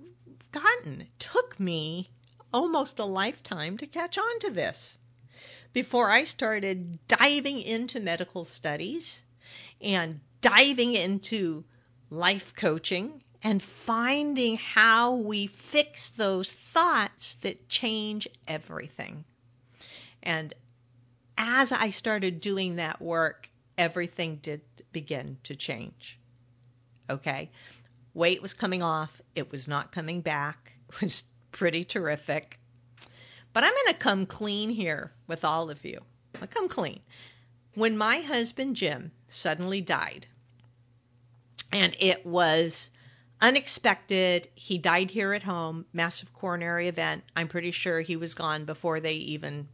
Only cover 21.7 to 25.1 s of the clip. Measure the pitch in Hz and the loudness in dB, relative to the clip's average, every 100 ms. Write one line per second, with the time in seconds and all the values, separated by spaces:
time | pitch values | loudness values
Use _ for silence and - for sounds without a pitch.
21.7 | 254 220 - 226 214 190 170 208 196 185 | 2 0 -2 -2 0 -2 -2 -4 -2 -2
22.7 | 170 160 156 165 165 160 - - _ _ | -2 -6 -6 -2 0 0 -2 -20 _ _
23.7 | - 170 170 175 - 165 151 151 151 - | 0 0 0 -4 -4 -6 -6 -8 -10 -12
24.7 | - - 165 147 | -20 -12 -10 -6